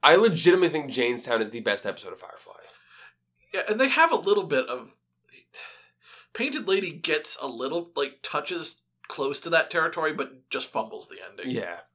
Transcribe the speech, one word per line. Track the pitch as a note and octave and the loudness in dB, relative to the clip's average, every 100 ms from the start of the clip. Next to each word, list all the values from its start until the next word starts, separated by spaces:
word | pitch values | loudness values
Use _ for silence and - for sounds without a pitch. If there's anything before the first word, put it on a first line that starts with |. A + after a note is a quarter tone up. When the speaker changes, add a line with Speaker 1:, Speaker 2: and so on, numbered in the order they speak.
Speaker 1:
I | C#3 E3+ | 8 8
legitimately | A3+ E3 F3 F3 F3 | 6 6 6 6 4
think | D3+ C#3 | 0 -4
Janestown | B2+ A#2+ B2 B2 A#2 | 0 0 0 -2 0
is | G#2+ | 0
the | A#2 | -4
best | A2 G2+ G#2 | -2 -2 -4
episode | F#2+ F#2+ | -8 -12
of | E2+ | -16
Firefly. | - - - - - - _ - - _ _ _ _ | -18 -20 -20 -20 -20 -20 _ -20 -20 _ _ _ _
Speaker 2:
Yeah, | F#3+ - | -6 -4
and | G#3+ | 2
they | C4+ | 2
have | C4+ D#4+ | 6 4
a | - | 4
little | G3 G#3 | 2 2
bit | E3+ C#3 B2+ | 2 0 0
of, | B2+ A2+ _ _ _ _ - _ - - - _ _ _ - _ | -6 -10 _ _ _ _ -20 _ -18 -18 -20 _ _ _ -20 _
Painted | - C4+ C4 F#3+ | -6 -4 -4 0
Lady | G3 F#3 | 0 0
gets | D#3 - D#3 D#3 - | -6 -2 -2 -2 -6
a | C#3 | -8
little, | A#2 B2+ E3 E3+ | -6 -4 -4 -6
like, | - C#3 - | -4 -4 -4
touches | - C#3 D3 F3+ D#3+ - _ _ - | -6 -6 -4 -6 -6 -10 _ _ -16
close | - C#3 C#3 | -4 -4 -4
to | E3+ | 0
that | E3 - | 2 2
territory, | E3+ D#3+ E3+ D#3 | 0 0 0 -2
but | D3 C3 C3 _ | -2 -8 -10 _
just | B2+ B2 | -6 -4
fumbles | - G#2+ - - | -4 -6 -8 -14
the | F#2+ | -16
ending. | F#2+ G2 B2+ | -18 -12 -6
Speaker 1:
Yeah. | A#2+ F#2 E2+ - | -6 -6 -10 -16